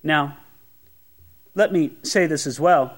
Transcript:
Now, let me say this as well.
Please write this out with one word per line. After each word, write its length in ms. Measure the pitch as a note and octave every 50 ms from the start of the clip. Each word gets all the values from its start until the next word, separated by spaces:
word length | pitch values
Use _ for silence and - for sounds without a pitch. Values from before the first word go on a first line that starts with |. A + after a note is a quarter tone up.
| -
Now, 340 | D3+ D#3 D3+ C#3+ C#3+ - - - - - - - _ _ _ _ - _ _ _ _ _ _ - - - _ _ _ _
let 160 | F#3+ G#3 -
me 220 | F#3+ F3 D#3 C#3+ - - -
say 240 | - - G#3 F3+ D#3+
this 180 | D#3 C#3+ -
as 140 | C#3+ B2 -
well. 380 | D3 F3 F3+ D3+ C3 B2+ -